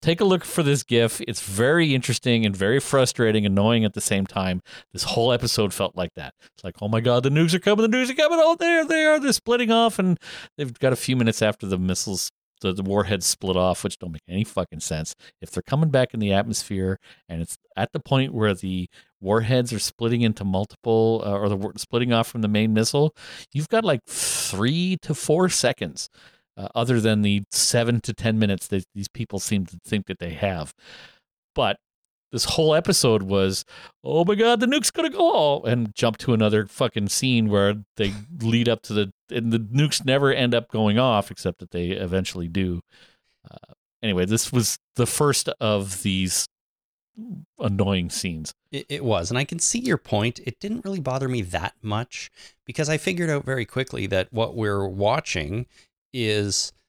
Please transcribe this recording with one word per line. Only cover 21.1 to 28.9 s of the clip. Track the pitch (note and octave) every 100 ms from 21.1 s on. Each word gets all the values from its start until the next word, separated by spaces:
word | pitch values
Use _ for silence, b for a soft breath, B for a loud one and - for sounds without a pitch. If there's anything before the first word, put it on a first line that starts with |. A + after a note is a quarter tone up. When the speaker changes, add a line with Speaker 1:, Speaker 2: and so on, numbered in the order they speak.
| A2+ G#2
Speaker 1:
uh, | G2+
or | G#2
the | G2+
war-, | G2+ -
splitting | - A#2+ B2
off | A#2 A2+
from | A#2+
the | G#2+
main | G#2 A2
missile, | A2 A2+ C#3+ D#3 - B B B
you've | C3+ D#3
got, | A3+
like, | A3 C3 -
three | - - - - F#2+ A2+ D#3+ F3+ F#3
to | -
four | D3+ - D#3+ F#3
seconds, | - B2 - F2 - - b b b b -
uh, | G2
other | - A#2+ B2
than | A2 G#2+
the | G#2 G2+ G2+
seven | - - A#2+ A#2 A#2+
to | -
ten | G#2+ A#2 A2
minutes | G#2+ G2 -
that | G2 F#2